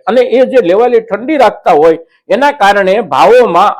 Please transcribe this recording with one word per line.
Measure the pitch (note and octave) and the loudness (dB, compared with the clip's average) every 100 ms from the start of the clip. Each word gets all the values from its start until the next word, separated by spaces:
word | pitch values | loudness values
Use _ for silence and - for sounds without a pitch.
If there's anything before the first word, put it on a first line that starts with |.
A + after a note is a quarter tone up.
| - | -4
અને | A#3 | -2
એ | B3 B3 B3 | 0 0 0
જે | B3+ | 0
લેવાલી | F#3+ G3+ B3 A#3 | 0 0 0 -2
ઠંડી | A3+ G3+ B3+ D#4 | -4 -8 -4 0
રાખતા | G#3+ - - E3 | 0 -2 -2 2
હોય, | E3 D#3+ - _ - | 2 0 -6 _ -6
એના | G3 C#4+ | -2 -2
કારણે | C#4+ - G3+ F#3+ G#3 G3 | 0 0 0 0 -2 -2
ભાવોમાં | C3+ E3+ B3 A3+ E3+ G3+ - | 0 2 4 2 0 -2 0